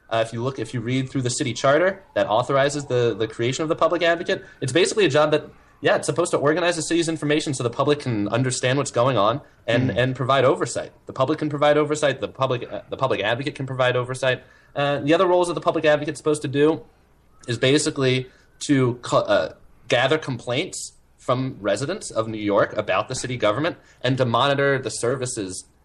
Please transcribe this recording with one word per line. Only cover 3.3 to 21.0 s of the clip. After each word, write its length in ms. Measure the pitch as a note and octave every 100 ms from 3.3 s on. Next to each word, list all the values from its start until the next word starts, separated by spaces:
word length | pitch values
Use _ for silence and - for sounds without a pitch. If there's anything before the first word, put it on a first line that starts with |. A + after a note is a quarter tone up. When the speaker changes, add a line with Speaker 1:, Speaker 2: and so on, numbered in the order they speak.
| - A#2 C3+
Speaker 1:
of 80 | D#3
the 40 |
public 280 | E3 D#3+ E3+
advocate, 420 | E3+ E3+ F3+ F3+ - -
it's 120 | C3+
basically 340 | D3+ F#3+ - F3+
a 20 |
job 220 | C#3+ D3+
that, 180 | D3+ - - _ -
yeah, 160 | D#3 F3
it's 80 |
supposed 260 | - D3 E3+
to 60 | D3+
organize 400 | C#3 D#3+ F3 E3
the 60 |
city's 260 | D3 E3+ E3
information 460 | D#3+ D3 D3+ D#3
so 80 | C3
the 80 | A#2+
public 300 | - C#3+ D3
can 280 | C3 G#2+ G2+
understand 480 | A#2 C3 B2 B2+ C3+
what's 140 | C3
going 260 | B2 B2+ A#2
on 240 | G2+ C#3 - _ -
and, 240 | A#2+ C3
Speaker 2:
Hmm. 80 | A#2+
Speaker 1:
and 160 | C3
provide 300 | C3 B2+ C3+
oversight. 480 | B2+ F3+ D#3 - D2+ - -
The 80 |
public 240 | - C3 D#3
can 100 | D#3
provide 300 | C#3+ D3 D3
oversight. 420 | D3 D3+ C#3+ C3
The 80 | G2
public, 420 | - C3 A#2+ -
uh, 120 | G2+ -
the 80 | G2
public 220 | C3 G2+
advocate 340 | G2+ A#2 C#3+
can 100 | C#3 C3+
provide 300 | C3 B2+ B2
oversight. 460 | B2 B2+ C3 B2 - _ _ -
Uh, 220 | C#3+ C#3+
the 160 | C#3+
other 120 | E3 F#3
roles 220 | F3+ F3
that 60 |
the 80 | D3+
public 240 | E3+ D#3+ D3+
advocate's 320 | D3 D3 C#3+
supposed 240 | D#3 D3+
to 60 | C#3
do 340 | C#3 D3+ D#3+ - _ _ _ _ _ -
is 80 | A#2
basically 720 | C3 D3 D#3 D3 C3 B2+ B2+ _ _ - -
to 300 | C#3 B2 B2
co-, 160 | - C3+
uh, 360 | - G2 D#2 - - - -
gather 300 | A#2+ C3 D#3
complaints 720 | D3 A#2+ - B2 - - - _